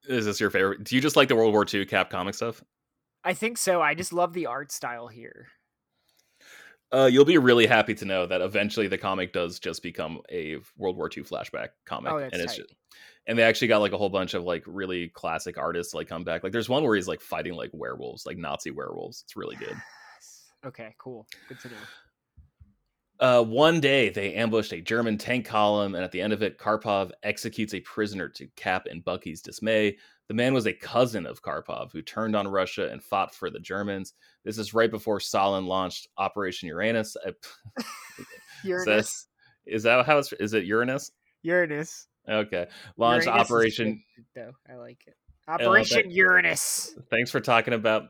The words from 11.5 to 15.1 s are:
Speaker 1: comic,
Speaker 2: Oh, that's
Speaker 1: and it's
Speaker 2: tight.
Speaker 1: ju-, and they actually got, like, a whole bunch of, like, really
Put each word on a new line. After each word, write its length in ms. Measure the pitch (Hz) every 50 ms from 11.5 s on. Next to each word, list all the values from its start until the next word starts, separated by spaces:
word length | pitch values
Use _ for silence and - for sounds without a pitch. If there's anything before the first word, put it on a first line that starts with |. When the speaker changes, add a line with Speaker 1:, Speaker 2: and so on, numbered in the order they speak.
| - - 58 - _ _ _
Speaker 1:
comic, 280 | - - - - -
Speaker 2:
Oh, 60 | 160 151
that's 140 | 139 131
Speaker 1:
and 80 | - 87
it's 140 | 85 87 113
Speaker 2:
tight. 100 | - - -
Speaker 1:
ju-, 60 | _ _ _ _ _ - - - _ _ _
and 120 | - 117 117
they 40 |
actually 260 | 113 113 110 - - 110
got, 140 | 110 104
like, 100 | 104 101
a 60 | 98 95
whole 100 | 104 98
bunch 240 | 95 95 92 90
of, 120 | - 92 87
like, 180 | 90 87 85 -
really 420 | - 85 98 95 92 92 90 85 82